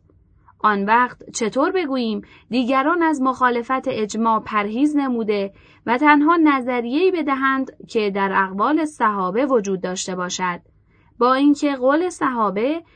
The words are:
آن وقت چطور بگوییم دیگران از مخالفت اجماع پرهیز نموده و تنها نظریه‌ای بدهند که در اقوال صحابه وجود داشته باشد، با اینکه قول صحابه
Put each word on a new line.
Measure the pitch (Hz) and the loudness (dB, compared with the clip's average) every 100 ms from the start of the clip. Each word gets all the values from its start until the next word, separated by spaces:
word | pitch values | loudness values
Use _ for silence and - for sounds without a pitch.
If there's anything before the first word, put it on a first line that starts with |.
| _ _ _ _ _ _ | _ _ _ _ _ _
آن | 214 202 | 0 0
وقت | 196 233 247 - - | 2 2 2 -4 -14
چطور | - 220 247 330 | -6 -4 0 0
بگوییم | 381 302 262 226 208 - - - | 0 -2 -2 -2 -4 -8 -20 -6
دیگران | 240 240 269 277 349 | -2 0 0 2 2
از | 320 294 | 2 2
مخالفت | 262 247 254 240 233 262 262 | 0 0 0 0 -2 -4 -4
اجماع | 214 208 214 226 220 | -4 -4 -2 0 0
پرهیز | 220 214 202 220 294 294 | -2 -4 -4 0 0 2
نموده | 269 240 214 208 196 - - _ - | -2 -4 -2 -2 -2 -8 -20 _ -2
و | 247 | 2
تنها | 294 294 294 339 | 4 4 4 4
نظریه‌ای | 302 269 247 247 233 277 370 | 4 2 -2 -4 -2 0 0
بدهند | 359 285 262 269 269 254 - - | 0 -2 0 0 0 -4 -8 -6
که | 226 208 | -2 -2
در | 196 196 | 0 0
اقوال | 190 190 196 233 311 | 0 0 0 0 2
صحابه | 311 - - 202 180 202 269 | -2 0 0 0 -2 0 2
وجود | 254 196 190 | 0 0 -4
داشته | 185 185 - | -4 -8 -8
باشد، | 185 180 - 185 170 _ _ _ _ _ - | -6 -6 -6 -6 -6 _ _ _ _ _ -2
با | 247 | 2
اینکه | 262 285 285 285 269 | 4 4 4 0 0
قول | 254 302 359 | 2 2 0
صحابه | 349 294 240 208 190 254 330 - | -2 -4 0 -2 0 -2 -4 -8